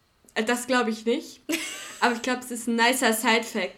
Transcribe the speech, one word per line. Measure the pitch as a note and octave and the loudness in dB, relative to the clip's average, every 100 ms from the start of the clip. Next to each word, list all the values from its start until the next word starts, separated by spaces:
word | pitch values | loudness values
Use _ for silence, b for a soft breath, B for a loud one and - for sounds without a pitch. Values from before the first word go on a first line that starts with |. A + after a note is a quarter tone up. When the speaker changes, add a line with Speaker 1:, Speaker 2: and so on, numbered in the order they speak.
| _ _ _ | _ _ _
Speaker 1:
äh, | - | -4
das | A3+ A#3+ C4 | 0 0 2
glaub | B3+ A3 | 2 2
ich | A3 A3+ | 0 0
nicht. | D4+ - - - | -2 -4 -12 -6
Speaker 2:
<laughs> | E4 - - - - | -4 -4 -10 -12 0
Speaker 1:
Aber | A#3+ | 0
ich | A#3 | 2
glaub, | B3+ A#3 | -2 -4
es | - | -6
ist | A#3 A#3+ | -8 -2
ein | A#3 | 2
nicer | A#3 B3+ A3+ | 4 4 2
Side-Fact. | A3 B3 A3+ A#3 F#3+ F3+ | 2 2 2 0 -4 -4